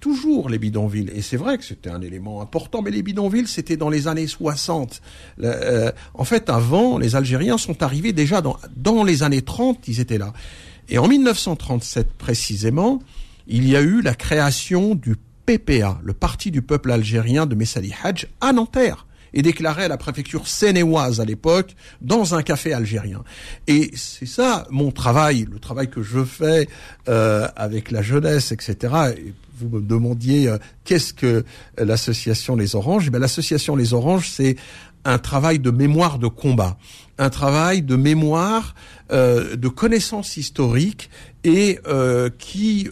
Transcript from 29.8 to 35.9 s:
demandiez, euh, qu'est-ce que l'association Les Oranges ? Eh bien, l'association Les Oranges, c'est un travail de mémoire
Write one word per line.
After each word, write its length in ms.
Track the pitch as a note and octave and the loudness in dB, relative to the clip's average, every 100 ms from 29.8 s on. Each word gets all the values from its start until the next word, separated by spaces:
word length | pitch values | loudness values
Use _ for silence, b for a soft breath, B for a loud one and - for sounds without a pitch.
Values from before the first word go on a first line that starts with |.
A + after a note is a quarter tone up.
demandiez, 680 | G2+ A2+ A#2+ A#2 B2 C#3+ B2+ | 0 0 0 -2 2 2 2
euh, 100 | G#2+ B B | 0 B B
qu'est-ce 300 | - F3 - | 0 0 0
que 300 | - B2 A2+ A#2 B B - | -2 0 2 -2 B B -4
l'association 760 | G#2+ A2+ - A2+ A2+ A2+ - | 0 0 0 -4 -2 -2 -2
Les 220 | B2 G2+ G#2 | -2 0 -2
Oranges ? 300 | A2 G3+ D3+ | 0 0 2
Eh 40 | |
bien, 80 | A#2+ | 0
l'association 560 | B2+ - D#3 D3+ - | 0 -2 -2 -2 0
Les 200 | C#3+ A#2 | 0 2
Oranges, 340 | A#2+ C#3 F#3 - | 2 2 0 0
c'est 280 | - C3+ C3 B B B B | -2 0 0 B B B B
un 140 | C#3 A#2+ | -2 0
travail 400 | - C#3 D#3+ D#3+ | 0 0 2 2
de 120 | C#3 | 2
mémoire 500 | B2+ C#3+ | 2 4